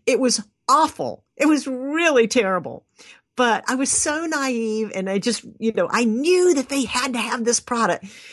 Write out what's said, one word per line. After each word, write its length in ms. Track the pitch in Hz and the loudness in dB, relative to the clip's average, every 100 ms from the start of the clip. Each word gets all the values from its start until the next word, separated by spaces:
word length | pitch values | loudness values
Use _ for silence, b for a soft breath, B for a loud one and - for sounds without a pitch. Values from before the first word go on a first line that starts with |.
| - | 0
it 120 | 240 | 2
was 240 | 254 - - _ - | 2 0 -6 _ 2
awful. 560 | 285 311 - 127 - _ - | 4 4 -2 -8 -8 _ 0
It 100 | 302 | 2
was 200 | 294 262 | 2 0
really 600 | 254 277 311 339 262 226 | -6 -4 0 2 4 4
terrible. 580 | 247 190 185 127 - _ b b b _ - | 2 2 -2 -4 -14 _ b b b _ -2
But 300 | 240 208 - | 0 0 -2
I 80 | 254 | -2
was 160 | 269 | 0
so 340 | - 311 302 330 | -2 -2 -4 -4
naive, 680 | 302 269 233 220 220 214 190 | -4 -2 -2 -2 -2 -4 -4
and 140 | 190 | -4
I 100 | 196 | -2
just, 240 | 240 226 - - | -2 -4 -8 -4
you 140 | 220 | -2
know, 160 | 208 170 | 0 0
I 140 | 220 233 | 0 0
knew 480 | 226 320 359 359 | 0 2 4 4
that 160 | 277 254 | 2 0
they 160 | 277 247 | -4 -2
had 280 | 247 269 | -2 -4
to 60 | 240 | -4
have 240 | 226 247 | -4 -2
this 160 | 226 - | -2 -2
product. 460 | - 233 196 - 196 B B | -2 -2 0 -2 -6 B B